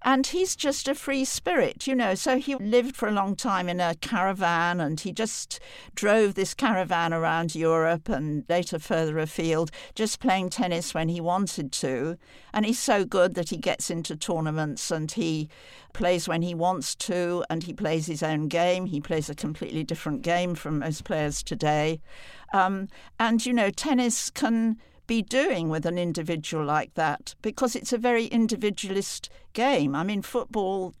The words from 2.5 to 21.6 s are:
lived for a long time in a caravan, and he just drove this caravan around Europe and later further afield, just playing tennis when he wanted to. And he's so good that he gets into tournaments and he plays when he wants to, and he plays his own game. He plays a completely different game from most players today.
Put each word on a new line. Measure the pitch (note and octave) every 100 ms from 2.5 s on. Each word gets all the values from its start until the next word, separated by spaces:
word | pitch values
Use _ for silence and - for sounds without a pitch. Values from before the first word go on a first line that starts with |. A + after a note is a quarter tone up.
| C4+
lived | G3+ B3 A#3+ -
for | G#3+
a |
long | G#3 G3 G3
time | B3 F#3+ F3
in | F3+
a | F3 E3
caravan, | - F#3+ F#3+ G3 F3 E3+ E3+ F3
and | D3 D#3
he | F#3+
just | D#3 A3 - - - - - -
drove | - G#3 A3 G3+ F#3+
this | F#3+
caravan | - B3 F#3+ F3 E3+ E3+
around | E3 E3 E3 E3 D#3
Europe | D#3+ D#3+ D#3+ E3+ F#3+
and | D3+ D3+ D3 -
later | F3 F3 E3
further | - E3 D#3+ D#3
afield, | D#3 - E3 D#3+ E3 - -
just | - A3 -
playing | B3 F#3+ F#3
tennis | - F#3 E3+ F3
when | E3 D#3+
he | E3+
wanted | E3 F#3 F#3+ - C#3
to. | - C#3 B2+ D3+ E3+ - - -
And | G#3+ G#3+
he's | B3
so | - G#3
good | F#3+ G3 F3+
that | F3 E3+
he | -
gets | F3 - -
into | E3+ - D#3+
tournaments | - E3 D#3 D#3 D3+ C3+ -
and | D#3+ D#3
he | - E3 D#3 D#3 - - - -
plays | - F3+ F3+ F#3
when | E3
he | F3 E3+
wants | F3 F#3 - -
to, | - F3+ F3 F3 -
and | E3
he | E3+
plays | D#3+ E3+ D#3+ D#3+
his | D3+
own | D#3 D3+ D3+
game. | E3 F3+ F3+ F#3
He | D3
plays | - D#3+ D3+
a | D3
completely | D3+ D#3 - D#3
different | - D#3+ D#3 C#3
game | D#3+ F3 F3+ E3
from | D3+ D#3
most | D#3 D3+
players | - D#3+ D3 C#3+
today. | - D3